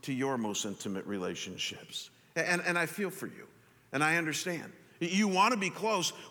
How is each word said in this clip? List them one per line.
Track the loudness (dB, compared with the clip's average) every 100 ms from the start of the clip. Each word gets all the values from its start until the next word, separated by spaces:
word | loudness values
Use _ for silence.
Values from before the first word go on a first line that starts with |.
to | -4
your | -2 0 2
most | 0 0
intimate | -2 -4 -4 -4 -4
relationships. | -2 -2 -4 -6 -6 -6 -6 -10 -12 -12 -18 _
A-, | -2 2
and, | 2 2
and | 0
I | 0
feel | -2 -4
for | -4 -10
you, | -10 -18 -20 -20 -20 _
and | 0
I | 4 4
understand. | 2 -2 -2 -4 -6 -16 -20 -6
Y-, | 0
you | 4 4
want | 6 6
to | 6
be | 0
close | 0 0 2 0 -4 -2